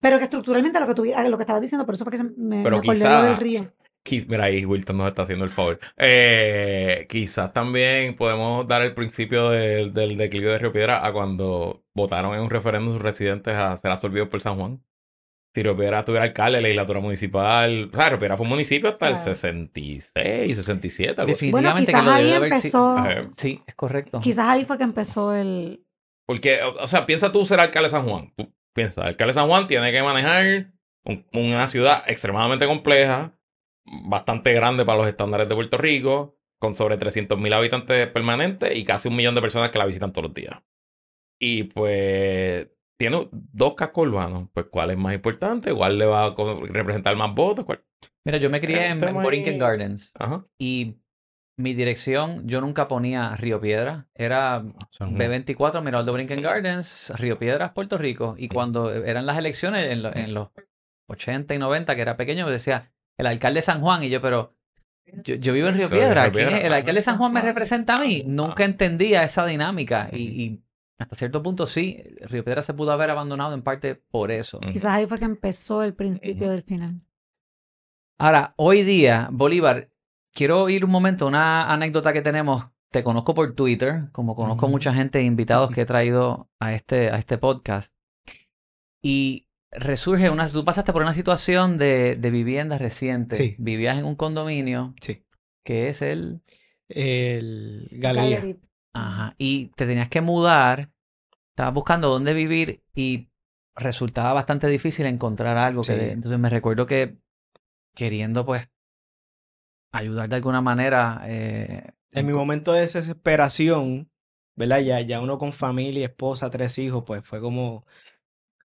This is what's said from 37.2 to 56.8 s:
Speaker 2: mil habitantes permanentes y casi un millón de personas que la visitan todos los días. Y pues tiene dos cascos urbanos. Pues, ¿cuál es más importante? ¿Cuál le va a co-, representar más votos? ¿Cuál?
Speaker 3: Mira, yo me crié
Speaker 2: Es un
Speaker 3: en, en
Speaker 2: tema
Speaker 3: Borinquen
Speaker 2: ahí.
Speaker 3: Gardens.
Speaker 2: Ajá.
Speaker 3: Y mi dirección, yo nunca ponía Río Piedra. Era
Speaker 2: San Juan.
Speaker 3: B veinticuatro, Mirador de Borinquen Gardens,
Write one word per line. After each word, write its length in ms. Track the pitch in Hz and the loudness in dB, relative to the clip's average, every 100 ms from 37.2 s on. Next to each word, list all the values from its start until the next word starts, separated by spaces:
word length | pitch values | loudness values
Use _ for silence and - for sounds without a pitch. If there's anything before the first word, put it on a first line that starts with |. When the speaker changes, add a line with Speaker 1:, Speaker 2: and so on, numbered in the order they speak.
| 98 101 | -2 -2
Speaker 2:
mil 140 | 104 | 2
habitantes 540 | 107 117 123 120 127 120 | 2 2 -2 0 0 2
permanentes 680 | 120 113 120 170 190 - - | 0 0 0 -2 -2 -2 -2
y 80 | |
casi 240 | 95 101 120 | 0 0 0
un 80 | 120 | 2
millón 200 | 120 120 | 2 2
de 60 | |
personas 280 | 113 120 117 | 0 0 0
que 80 | 107 | 0
la 60 | 101 | 0
visitan 260 | 92 98 | -2 -6
todos 140 | 92 80 | -4 -6
los 60 | |
días. 280 | - - - _ _ _ _ _ _ _ _ | -10 -14 -16 _ _ _ _ _ _ _ _
Y 240 | 120 117 104 | -2 -2 -4
pues 1000 | - 107 101 98 98 98 92 92 87 - _ _ _ | -2 0 0 0 0 0 0 -2 -4 -8 _ _ _
tiene 300 | 113 170 - | -2 -2 -4
dos 440 | - - 104 131 143 | -12 -16 0 0 0
cascos 320 | 156 - 156 | -4 0 0
urbanos. 420 | 101 87 90 90 | 0 -2 -6 -8
Pues, 120 | - 85 | -8 -6
¿cuál 180 | 85 82 | -4 -2
es 60 | 92 | -2
más 160 | 95 | -2
importante? 600 | 98 113 113 190 233 214 | -2 -4 -2 -4 -4 -2
¿Cuál 240 | 127 92 101 | 0 2 4
le 80 | 107 | 4
va 200 | 107 107 | 4 2
a 60 | 95 | 0
co-, 260 | 107 98 - | -4 -4 -4
representar 500 | 107 101 104 98 104 | -4 -2 -2 0 0
más 180 | 107 101 | 0 0
votos? 280 | 190 208 208 | 0 0 -4
¿Cuál? 180 | - _ _ - _ - | -8 _ _ -20 _ -4
Speaker 3:
Mira, 120 | 147 | 0
yo 100 | 139 | 0
me 100 | 143 | 0
crié 160 | 160 165 | 0 0
Speaker 2:
Es 40 | |
un 40 | 175 | 0
Speaker 3:
en, 60 | |
en 60 | 160 165 | 0 0
Speaker 2:
tema 140 | 185 | 0
Speaker 3:
Borinquen 320 | 131 143 156 143 | 0 0 -2 0
Speaker 2:
ahí. 40 | |
Speaker 3:
Gardens. 520 | 123 107 101 101 - - | 0 0 -4 -8 -12 -8
Speaker 2:
Ajá. 280 | 110 170 - _ | -6 -6 -8 _
Speaker 3:
Y 380 | 127 127 117 110 _ _ _ _ _ - | -4 -4 -6 -10 _ _ _ _ _ -6
mi 160 | 131 | -4
dirección, 760 | 123 123 113 - 135 156 170 117 | 0 -2 -2 -2 -2 -2 -6 -6
yo 140 | 127 | -4
nunca 260 | 135 147 139 | -4 -2 -2
ponía 480 | 127 123 127 117 107 | -2 -2 -2 -4 -4
Río 240 | 120 107 | -4 -2
Piedra. 480 | 107 107 123 156 - - | 0 0 -2 -6 -14 -8
Era 480 | 117 127 131 123 110 - 104 | -2 0 0 -2 -8 -16 -20
Speaker 2:
San 180 | - 95 | -10 -6
Juan. 80 | 92 | -2
Speaker 3:
B 100 | 117 | -2
veinticuatro, 540 | 127 131 131 147 165 | -2 -6 -2 0 0
Mirador 240 | 151 123 117 | -2 -2 -2
de 60 | |
Borinquen 300 | 123 131 139 | -4 -4 -4
Gardens, 720 | 151 208 185 180 | -2 -2 -2 -4